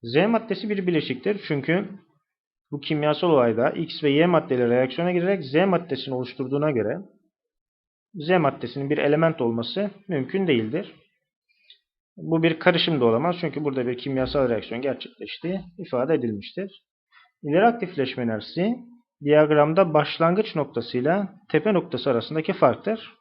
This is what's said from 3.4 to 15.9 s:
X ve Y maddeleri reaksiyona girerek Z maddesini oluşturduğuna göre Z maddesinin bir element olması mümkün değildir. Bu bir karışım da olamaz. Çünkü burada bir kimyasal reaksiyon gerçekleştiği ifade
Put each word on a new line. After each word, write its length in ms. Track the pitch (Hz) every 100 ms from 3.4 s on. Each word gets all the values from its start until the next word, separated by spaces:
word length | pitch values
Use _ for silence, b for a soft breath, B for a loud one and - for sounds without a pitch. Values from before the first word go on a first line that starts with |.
| 117 110 135
X 340 | - 165 -
ve 60 | 151
Y 160 | 139 170
maddeleri 440 | 170 170 127 120
reaksiyona 420 | 120 131 135 175
girerek 320 | 180 175 196
Z 100 | 139
maddesini 600 | 143 190 175 - 135 139
oluşturduğuna 560 | 127 127 - 127 139 151
göre 280 | 131 104 156 196 _ _ _ _ _ _ _ _ _ _
Z 160 | 196 147
maddesinin 600 | 185 147 131 117 - 139
bir 80 | 147
element 420 | 143 151 165 160
olması 500 | 120 117 117 - 202 196 -
mümkün 380 | 165 131 196 190
değildir. 480 | 127 110 139 202 - _ _ _ _ _ b b b _ _ _ -
Bu 260 | 156 165
bir 160 | 160 160
karışım 420 | - 170 - 156
da 40 |
olamaz. 320 | 120 113 160 175
Çünkü 240 | 165 143
burada 220 | 151 131 123
bir 120 | 123
kimyasal 500 | - 131 127 143 127
reaksiyon 340 | 113 - 113
gerçekleştiği 760 | 139 127 - _ 107 - 165 190 190 -
ifade 360 | 185